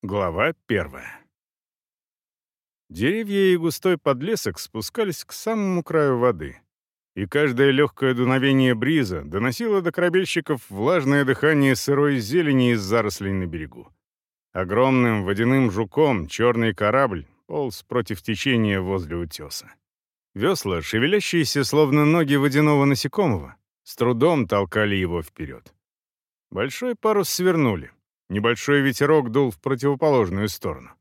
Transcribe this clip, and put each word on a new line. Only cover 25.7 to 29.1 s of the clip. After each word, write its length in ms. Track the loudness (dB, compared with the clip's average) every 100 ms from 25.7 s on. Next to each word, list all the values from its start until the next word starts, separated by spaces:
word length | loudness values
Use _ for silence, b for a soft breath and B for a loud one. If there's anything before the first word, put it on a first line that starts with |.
| _ _ _ _ _ _ _ _
Большой 460 | -6 -6 -4 -6 -2
парус 320 | 0 2 0
свернули. 640 | 0 2 2 2 0 -8 _ _ _ _
Небольшой 480 | -2 0 0 2 2
ветерок 500 | 2 0 4